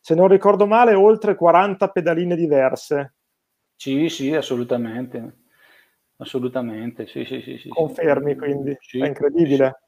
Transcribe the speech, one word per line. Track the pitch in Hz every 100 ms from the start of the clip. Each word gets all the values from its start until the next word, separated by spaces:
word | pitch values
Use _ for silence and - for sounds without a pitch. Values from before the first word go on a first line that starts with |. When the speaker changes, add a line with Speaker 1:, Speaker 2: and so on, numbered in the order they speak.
Speaker 1:
Se | - 165
non | 185
ricordo | 190 202 202 202
male, | 226 240
oltre | 196 208 220 208 196
quaranta | 170 170 202 190 190
pedaline | 180 170 165 175 170
diverse." | 165 139 131 - - 147 135 _ _ _ _ _ _ _
Speaker 2:
Sì, | 135 139 160
sì, | 165 135 156
assolutamente. | - 123 123 123 113 120 127 120 113 - _ _ _ _ _ _ _ _
Assolutamente, | - 131 123 127 120 110 117 117 110
sì, | 135
sì, | 123 131
sì, | 135
sì, | 127
sì. | -
Speaker 1:
Confermi, | - 156 - 165 135 143 131
quindi? | 147 139 139 135
Speaker 2:
Sì, | _ 123
Speaker 1:
È | 147
incredibile. | 135 143 165 156 139 131 131